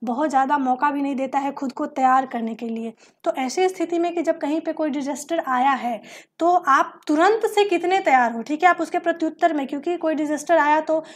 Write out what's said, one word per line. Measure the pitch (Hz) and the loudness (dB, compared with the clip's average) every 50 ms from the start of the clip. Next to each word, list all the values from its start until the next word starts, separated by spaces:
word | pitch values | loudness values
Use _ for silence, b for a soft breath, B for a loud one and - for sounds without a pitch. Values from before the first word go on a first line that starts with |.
| 226 | -6
बहुत | 240 233 262 311 302 | -6 -2 -2 -2 0
ज़्यादा | 262 262 269 262 294 285 | 2 0 2 2 0 0
मौका | 262 254 254 254 294 294 | 2 0 0 0 0 0
भी | 277 285 277 | 0 0 -2
नहीं | 277 277 | -2 -2
देता | 247 269 262 - 277 | -4 -4 -4 -2 -2
है | 277 277 277 | -2 -4 -4
खुद | - 277 247 - | -6 -8 -8 -6
को | - 302 | -6 -8
तैयार | 294 - 269 262 254 254 262 262 | -6 -2 0 2 4 4 4 2
करने | 262 - 240 226 226 226 | 0 -4 -6 -6 -6 -6
के | - 247 226 | -8 -8 -8
लिए। | 226 226 226 226 220 b b b b b - | -8 -8 -8 -10 -12 b b b b b -6
तो | 339 - | -6 -4
ऐसी | 277 262 247 - 359 370 370 | -4 -4 -4 0 0 0 0
स्थिति | 370 - 330 330 349 339 | 0 -2 -4 -2 0 0
में | 339 349 339 | 0 0 -2
कि | 349 285 | -2 -2
जब | 330 330 330 | -2 -2 -2
कहीं | 311 285 302 320 | -2 -2 -2 -2
पे | 320 330 311 | -2 -4 -4
कोई | 311 311 302 | -2 -2 -2
डिजास्टर | 254 294 262 277 285 285 - - 339 330 320 | -2 -4 -4 -6 -6 -8 -6 -4 -4 -4 -2
आया | 277 254 247 254 277 | -2 0 2 2 2
है, | 269 233 220 240 233 202 B B B B B B _ - | 2 0 -2 -6 -8 -8 B B B B B B _ 0
तो | 320 349 359 | 2 2 4
आप | 359 349 - 269 302 349 - - - _ | 4 4 4 4 4 2 0 -4 -10 _
तुरंत | - 302 302 349 392 440 440 440 | -2 2 4 4 4 4 2 0
से | 427 - 403 403 | 0 2 2 2
कितने | 403 349 339 359 359 381 392 | 2 2 0 2 2 0 2
तैयार | 381 330 269 254 240 226 233 | 2 4 4 4 4 2 0
हो, | 226 220 | -4 -4
ठीक | - 302 302 359 | -4 -2 2 4
है? | 349 | 4
आप | 349 349 | 4 4
उसके | 320 - - 349 | 0 -2 -4 -2
प्रत्युत्तर | - 339 330 330 320 320 311 - 349 330 320 | -2 -2 -2 0 -2 -4 -2 0 0 0 0
में, | 294 269 | 0 -4
क्योंकि | 254 302 285 285 339 349 | -4 -6 -6 -4 -4 -4
कोई | 339 339 320 311 | -2 -2 -2 -2
डिजास्टर | 277 302 285 302 294 294 - 339 320 | -2 -2 -2 -4 -4 0 2 2 4
आया, | 285 294 302 311 | 4 4 2 2
तो | 311 311 311 320 311 B B | 2 0 -2 -2 -2 B B